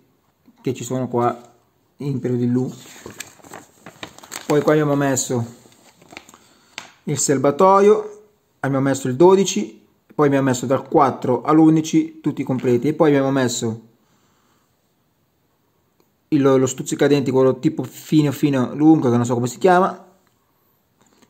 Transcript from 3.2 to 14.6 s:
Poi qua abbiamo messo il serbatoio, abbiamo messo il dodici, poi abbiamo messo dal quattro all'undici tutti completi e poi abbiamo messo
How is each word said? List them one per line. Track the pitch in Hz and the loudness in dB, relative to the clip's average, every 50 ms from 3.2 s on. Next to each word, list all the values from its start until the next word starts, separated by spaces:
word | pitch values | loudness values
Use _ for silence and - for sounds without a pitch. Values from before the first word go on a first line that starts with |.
| - - - - - - - - - _ _ _ _ - - - - - - - - - - - - | -20 -20 -20 -20 -20 -20 -20 -20 -20 _ _ _ _ -20 -20 -20 -20 -20 -20 -20 -20 -18 -18 -16 -6
Poi | - 156 147 | -2 -2 0
qua | 139 - | 2 2
abbiamo | 151 156 151 147 143 | 2 2 2 0 0
messo | 143 143 139 135 127 - - 131 120 117 117 - - _ - _ _ _ - _ _ - _ - - - - - _ _ _ _ _ _ _ _ - - - _ _ _ | 0 0 0 -2 -2 -4 -4 -4 -4 -4 -6 -10 -20 _ -20 _ _ _ -20 _ _ -20 _ -20 -20 -20 -20 -20 _ _ _ _ _ _ _ _ -20 -20 -20 _ _ _
il | - 147 131 | -8 -6 -4
serbatoio, | - - 139 135 131 143 139 - 190 190 196 196 202 202 214 - - - - - - _ _ _ _ _ _ _ | -2 -2 0 0 0 -2 0 2 4 4 4 6 6 4 4 2 0 -8 -16 -20 -20 _ _ _ _ _ _ _
abbiamo | - 135 139 135 135 | -6 -4 -2 0 0
messo | 139 135 135 - 131 | 0 -2 -2 -4 -6
il | 127 | 0
dodici, | 131 170 185 190 196 196 - - 208 214 - - - _ _ _ _ _ _ - | 4 6 6 6 4 2 0 -2 -6 -6 -8 -12 -20 _ _ _ _ _ _ -4
poi | - 151 143 | 0 0 2
abbiamo | 139 139 135 | 2 2 0
messo | 135 123 - - | 0 -2 -2 -2
dal | 120 135 131 - - | -2 -2 -2 -2 0
quattro | - 160 143 127 120 - - 127 123 117 | 2 2 2 2 0 -4 -2 -2 -2 -2
all'undici | - 139 156 156 160 156 156 160 156 - - 160 156 - - - | 0 2 4 6 6 6 4 2 0 0 -2 -2 -2 -2 -8 -8
tutti | - 151 - - | -8 -8 -6 -6
completi | 135 - 156 120 - 127 120 120 123 143 | -6 -4 -4 -4 0 0 0 0 0 -2
e | 151 | 0
poi | - 170 151 | 2 2 2
abbiamo | 143 139 135 135 | 4 2 0 0
messo | 139 139 127 120 123 - 123 113 110 113 - _ _ _ _ _ _ _ _ _ _ _ _ _ _ _ | 0 0 -2 -2 -4 -4 -6 -6 -8 -8 -14 _ _ _ _ _ _ _ _ _ _ _ _ _ _ _